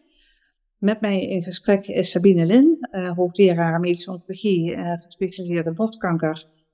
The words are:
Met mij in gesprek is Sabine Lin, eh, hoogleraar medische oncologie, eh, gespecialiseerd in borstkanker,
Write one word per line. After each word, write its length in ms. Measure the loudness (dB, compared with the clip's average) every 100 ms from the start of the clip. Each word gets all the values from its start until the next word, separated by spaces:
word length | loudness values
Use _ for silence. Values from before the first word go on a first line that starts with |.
| _ _ _ _ _ _ _ _
Met 220 | -2 -2
mij 220 | -2 -2 -4
in 160 | -6
gesprek 440 | -6 -6 0 0 0
is 240 | -2 0
Sabine 360 | 2 4 4 4
Lin, 320 | 6 6 4
eh, 360 | -2 -8 -6 -2
hoogleraar 640 | -2 4 4 4 0 0
medische 300 | 0 -2 -6
oncologie, 640 | -12 -12 -6 0 0 0
eh, 180 | -4 -6
gespecialiseerd 760 | -8 -10 -8 -8 -6 -6 -4 -4
in 80 |
borstkanker, 760 | -4 -4 -4 -4 -2 -2 -6 -12 _ _